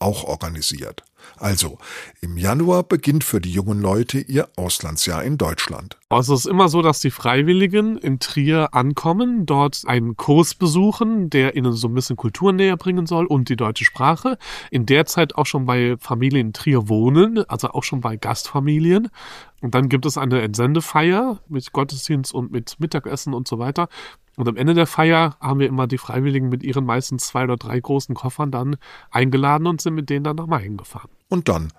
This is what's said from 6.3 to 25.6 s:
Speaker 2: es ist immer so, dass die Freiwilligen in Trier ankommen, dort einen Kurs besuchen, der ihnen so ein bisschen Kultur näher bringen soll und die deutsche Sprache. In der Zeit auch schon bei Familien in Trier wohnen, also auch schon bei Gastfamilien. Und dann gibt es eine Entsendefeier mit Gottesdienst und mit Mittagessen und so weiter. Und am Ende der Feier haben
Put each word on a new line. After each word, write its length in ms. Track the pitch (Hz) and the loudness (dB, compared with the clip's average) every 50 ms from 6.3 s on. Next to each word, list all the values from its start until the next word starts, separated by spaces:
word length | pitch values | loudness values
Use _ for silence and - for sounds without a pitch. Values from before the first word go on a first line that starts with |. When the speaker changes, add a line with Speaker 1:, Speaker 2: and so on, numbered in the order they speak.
| 143 | 2
Speaker 2:
es 60 | 123 | 2
ist 100 | - - | 2 2
immer 180 | 180 185 190 160 | 4 4 4 4
so, 140 | 147 175 | 4 4
dass 180 | 160 156 147 - | 4 2 2 2
die 100 | - 135 | 0 -4
Freiwilligen 840 | - - - 117 127 139 147 170 180 190 202 180 196 214 214 220 220 | -2 -2 0 0 2 2 4 4 4 4 4 2 2 2 0 0 -2
in 220 | - - 147 135 123 | -4 -2 -2 -2 -2
Trier 560 | - - - 147 139 151 160 160 156 - - | -4 -4 -2 0 2 2 2 2 2 2 2
ankommen, 720 | 123 123 143 143 - - 165 175 214 247 247 240 226 165 | 0 0 0 0 -2 0 0 0 2 0 0 0 0 0
dort 380 | 151 143 143 143 143 - - - | 2 2 2 2 2 0 -4 -4
einen 320 | - 123 120 117 117 110 - | -2 0 0 0 -2 -4 -2
Kurs 360 | - 147 143 165 165 - - | 2 4 4 4 4 2 0
besuchen, 760 | - 180 160 147 180 196 214 208 - 233 220 226 214 180 151 | -2 0 2 2 4 4 2 2 2 0 0 0 0 0 2
der 260 | - 135 131 135 - | 2 2 2 2 2
ihnen 160 | 139 123 123 | 0 0 0
so 160 | 117 113 120 113 | 0 0 -2 -2
ein 60 | 120 | -2
bisschen 220 | 131 - - 123 | -2 -2 -2 -4
Kultur 360 | - - 110 - - 180 202 | -4 -4 -6 -2 0 2 2
näher 240 | 190 185 196 190 180 | 4 4 2 2 2
bringen 300 | 165 - 185 180 180 165 | 0 0 -2 0 0 0
soll 180 | 165 175 165 175 | 0 0 0 2
und 240 | - 147 131 120 - | 2 2 2 2 0
die 80 | 123 | 0
deutsche 300 | 113 117 107 110 - - | -2 -2 -2 -2 -2 -4
Sprache. 500 | - - - 127 147 165 - - 262 254 - - - - - - - | -4 -2 0 0 0 2 2 0 -2 -4 -4 -8 -12 -14 -14 -8 -4
In 140 | - 131 113 | -2 0 2
der 220 | 117 131 151 156 | 4 4 4 4
Zeit 280 | - - 175 160 143 - | 4 2 0 0 2 2
auch 100 | 151 143 | 0 0
schon 180 | - - 139 127 | 0 0 -2 0
bei 320 | 127 123 123 120 120 123 - | 0 2 2 2 0 0 -2
Familien 500 | - - 127 117 131 131 139 135 113 110 | -4 -4 -2 0 0 2 2 2 0 -2
in 40 | |
Trier 380 | 104 - - 151 135 120 104 104 | -4 -4 0 2 2 2 2 2
wohnen, 520 | 110 110 113 127 143 165 202 220 226 214 - - | 2 4 4 6 6 6 6 4 2 0 -2 -2
also 220 | 117 - 139 - | -4 -6 -6 -6
auch 140 | - 135 - | -4 -6 -6
schon 180 | - 143 127 | -4 -4 -4
bei 160 | 117 113 110 101 | -4 -6 -6 -6
Gastfamilien. 880 | - 113 113 - - - - 139 135 147 151 156 160 170 185 214 233 226 - - - - - - - - _ _ | -4 -4 -4 -6 -6 -4 -4 -2 0 2 2 4 4 4 4 4 2 -2 -8 -14 -20 -20 -20 -20 -20 -20 _ _
Und 120 | - 120 123 | -4 0 0
dann 140 | 127 135 127 | 2 2 2
gibt 160 | 135 131 143 | 2 0 0
es 140 | 151 - 147 | 0 -2 -2
eine 240 | 135 123 127 127 | 0 0 2 0
Entsendefeier 1000 | 110 107 104 113 120 135 151 170 - - - 151 160 175 185 208 254 262 208 - - - | 0 0 -2 0 0 2 2 0 0 0 0 2 4 4 4 2 0 -2 -4 -6 -8 -8
mit 240 | 151 131 - - | -8 -8 -8 -4
Gottesdienst 640 | - 131 143 143 143 131 - - 151 135 131 - - | -2 -2 -2 -2 -4 -8 -4 -2 -2 -2 -2 -4 -6
und 180 | 127 123 - | -6 -6 -4
mit 260 | 127 120 117 - - - | -6 -8 -8 -8 -8 -6
Mittagessen 520 | 160 156 - 147 - - 143 - - 147 | -6 -4 -4 -4 -6 -6 -8 -6 -6 -6
und 160 | 131 120 131 - | -6 -6 -6 -6
so 100 | 117 113 | -6 -4
weiter. 300 | 120 135 139 175 175 - - - - - - _ _ _ _ | -4 -4 -2 -2 -4 -4 -6 -14 -20 -20 -20 _ _ _ _
Und 120 | - 120 120 | -4 -2 -2
am 80 | 107 | -2
Ende 180 | 120 131 160 170 | 0 2 4 4
der 120 | 170 165 | 4 4
Feier 500 | - - - 160 165 165 165 165 151 - - | 2 2 2 4 4 4 4 4 2 -2 -4
haben 200 | - 131 139 139 | -4 -2 0 0